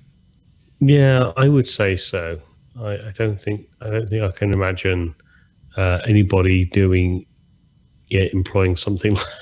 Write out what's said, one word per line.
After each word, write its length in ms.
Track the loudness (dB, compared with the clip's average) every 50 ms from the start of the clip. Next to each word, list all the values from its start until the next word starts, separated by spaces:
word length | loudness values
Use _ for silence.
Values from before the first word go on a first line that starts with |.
| -16 _ _ _ _ _ _ _ _ _ _ _ _ _ _ _
Yeah, 520 | 4 4 6 6 6 4 4 2 2 0 0
I 120 | 2 2 4
would 180 | 4 4 2
say 300 | 0 -2 -2 0 0 0
so. 440 | -2 -4 -6 -6 -6 -6 -6 -8 -10 -12 _ _ _ _ _ _ -12
I, 140 | -10 -8 -8
I 200 | -8 -10 -12 -6
don't 280 | -4 -4 -4 -4 -4 -6
think, 260 | -6 -6 -6 -8 -14 _ _
I 100 | -10 -6
don't 180 | -4 -4 -4 -2
think 140 | -2 -2 -2
I 80 | -2
can 220 | -2 -2 -2 0 0
imagine, 600 | 0 0 -2 -2 -2 -2 -2 -2 -2 -2 -6 -8 -12 _ _ _ _ _ _ _ _ _ -12 -6
uh, 240 | -2 0 0 0 0 0
anybody 600 | 2 4 4 4 4 2 2 2 2 2 2 0
doing, 600 | 0 0 2 2 2 2 2 2 0 -2 -4 -6 -12 _ _ _ _ _ _ _ _ _ _ _ _ _ _ _ _
yeah, 200 | -2 -2 0 0 -2
employing 440 | -2 -4 -2 -2 0 0 0 0
something 400 | -2 -4 -6 -6 -2 0 0 0 -2 -2 -8 -12 -18